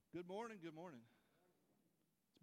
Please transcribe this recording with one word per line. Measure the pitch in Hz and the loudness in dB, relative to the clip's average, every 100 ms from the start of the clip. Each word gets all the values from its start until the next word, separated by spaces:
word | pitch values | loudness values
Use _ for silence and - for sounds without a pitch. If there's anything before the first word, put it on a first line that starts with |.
| - | 0
Good | 165 180 | 0 2
morning, | 196 233 214 | 2 2 0
good | 165 156 | -2 -2
morning. | 180 127 113 - - - - - - - - - - _ _ | -4 -4 -10 -18 -20 -20 -20 -20 -20 -20 -20 -20 -20 _ _
It's | - | -12